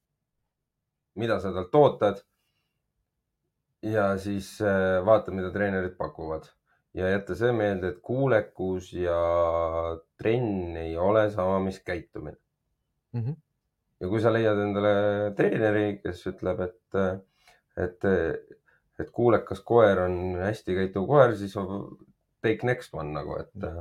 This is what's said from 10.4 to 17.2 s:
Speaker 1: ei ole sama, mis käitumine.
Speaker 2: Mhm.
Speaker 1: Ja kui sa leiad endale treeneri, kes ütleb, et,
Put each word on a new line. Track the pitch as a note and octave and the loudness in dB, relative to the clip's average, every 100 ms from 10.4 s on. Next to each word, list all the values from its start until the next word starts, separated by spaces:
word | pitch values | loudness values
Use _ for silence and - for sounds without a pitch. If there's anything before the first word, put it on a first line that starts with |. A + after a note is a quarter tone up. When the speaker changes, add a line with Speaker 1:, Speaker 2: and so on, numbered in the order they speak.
| A#2 F#2+ F2 E2 | 0 -2 -4 -6
Speaker 1:
ei | E2 E2 | -6 -2
ole | F#2 A2 G#2+ | 2 2 2
sama, | G2+ F#2 F#2+ | 0 0 0
mis | F#2+ F#2 | -2 -6
käitumine. | - F2 - - D2+ - _ _ _ _ _ _ _ | -8 -8 -8 -14 -14 -16 _ _ _ _ _ _ _
Speaker 2:
Mhm. | B2 A2+ D#3+ _ _ _ _ _ - | -8 -6 -8 _ _ _ _ _ -10
Speaker 1:
Ja | F#2 | -4
kui | G#2+ | 0
sa | A2+ | 2
leiad | A2+ A2 G#2 | 2 2 2
endale | G2+ G2+ G#2 G2+ G#2 G#2 G#2 G2+ | 0 0 2 2 2 0 -2 0
treeneri, | F#3+ G3 G#2+ G#2 G#2 G2 | 0 2 2 2 0 -2
kes | F#2+ F2 F#2+ | -8 -8 -10
ütleb, | - F#2 F#2 | -6 -4 -4
et, | F#2 - _ F#2+ F#2+ F#2+ | -6 -8 _ -2 -2 -4